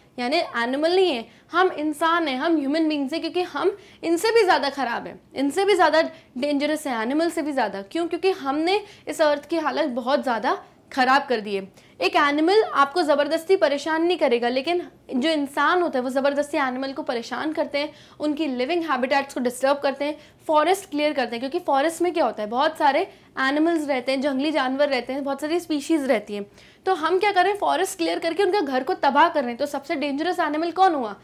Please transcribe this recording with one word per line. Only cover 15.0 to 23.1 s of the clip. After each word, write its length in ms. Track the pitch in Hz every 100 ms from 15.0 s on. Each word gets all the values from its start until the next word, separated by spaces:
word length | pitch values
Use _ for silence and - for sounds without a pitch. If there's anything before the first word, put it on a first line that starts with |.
| -
जो 140 | 254 311
इंसान 540 | 311 285 311 294 359
होता 160 | 330 262
है 40 |
वो 80 | 254
ज़बरदस्ती 480 | 262 277 285 294 311
एनिमल 340 | 262 254 269
को 100 | 277
परेशान 500 | 277 233 233 247 294
करते 260 | 320 285 285
हैं, 140 | 302 - - -
उनकी 260 | 302 294 302
लिविंग 360 | 247 262 339
हैबिटेट्स 520 | 320 262 247 277 277
को 60 | 302
डिस्टर्ब 380 | 247 240 269 277
करते 260 | 277 262
हैं, 140 | 285 302 - _ -
फॉरेस्ट 440 | 302 311 381 -
क्लियर 220 | 294 302
करते 240 | 277 240 233
हैं। 40 |
क्योंकि 180 | 262 349
फॉरेस्ट 440 | 339 269 311 330
में 100 | 349
क्या 120 | 330
होता 180 | 247 208
है, 60 | 208
बहुत 300 | 240 311 311
सारे 220 | 294 285 392